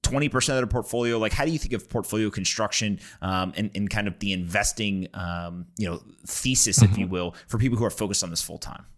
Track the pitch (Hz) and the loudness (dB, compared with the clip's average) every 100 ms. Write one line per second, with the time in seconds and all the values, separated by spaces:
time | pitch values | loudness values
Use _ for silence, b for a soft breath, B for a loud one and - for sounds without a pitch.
0 | - 135 147 127 131 131 117 127 - 120 | 0 0 2 2 2 2 2 0 0 0
1 | 120 117 107 127 147 160 - 117 - 120 | 2 2 2 2 0 0 -2 -4 -2 -4
2 | 98 107 107 104 95 - 107 - 110 95 | 0 0 0 0 -2 0 0 0 0 -2
3 | B B 95 92 92 - 107 95 101 107 | B B -2 0 -2 -2 -4 -2 0 0
4 | 101 85 101 95 87 101 104 - 104 95 | -2 -2 -2 -2 0 0 0 0 -2 -2
5 | 92 98 87 87 87 87 85 - 95 85 | -4 -6 -6 -4 -6 -10 -12 -4 -4 -4
6 | - - - - 127 127 110 - 98 98 | -10 -18 -8 -4 0 2 4 8 6 6
7 | 92 90 87 B B 113 127 113 113 - | 0 0 -2 B B 0 2 2 0 0
8 | 104 101 92 80 - 80 - - - | -2 0 -2 -4 -4 -8 -12 -12 -18